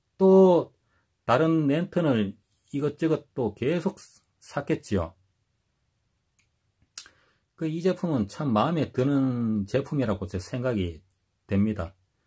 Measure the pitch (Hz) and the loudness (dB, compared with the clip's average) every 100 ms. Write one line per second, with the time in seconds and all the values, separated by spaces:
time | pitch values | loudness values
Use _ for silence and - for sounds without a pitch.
0 | _ - 190 190 185 170 123 _ _ _ | _ 2 6 8 8 6 0 _ _ _
1 | _ _ - 127 160 160 143 151 185 185 | _ _ 0 2 4 2 2 0 -2 0
2 | 156 113 98 - _ _ _ 143 147 - | 2 2 -2 -6 _ _ _ -4 -4 -2
3 | 160 151 - - 113 - 123 170 190 - | -2 -2 -4 -6 -4 -2 -2 -2 -4 -6
4 | - - _ _ - 147 143 156 - 98 | -14 -20 _ _ -12 -8 -4 -4 -2 -4
5 | 82 - _ _ _ _ _ _ _ _ | -4 -10 _ _ _ _ _ _ _ _
6 | _ _ _ _ _ _ _ _ _ - | _ _ _ _ _ _ _ _ _ -12
7 | - _ _ _ _ - 160 165 185 180 | -12 _ _ _ _ -8 -6 -2 -2 -2
8 | 175 135 104 - 147 107 139 170 - - | -2 -2 -4 -4 -2 0 0 0 -4 -2
9 | 135 139 131 123 113 107 98 127 139 147 | 0 0 0 -2 -2 -2 -2 -4 -2 -2
10 | 113 95 92 92 - 127 127 107 87 80 | -2 -2 -6 -8 -8 -6 -2 -2 -4 -8
11 | _ _ _ _ - 98 107 101 82 - | _ _ _ _ -4 0 0 -2 -8 -12
12 | _ _ | _ _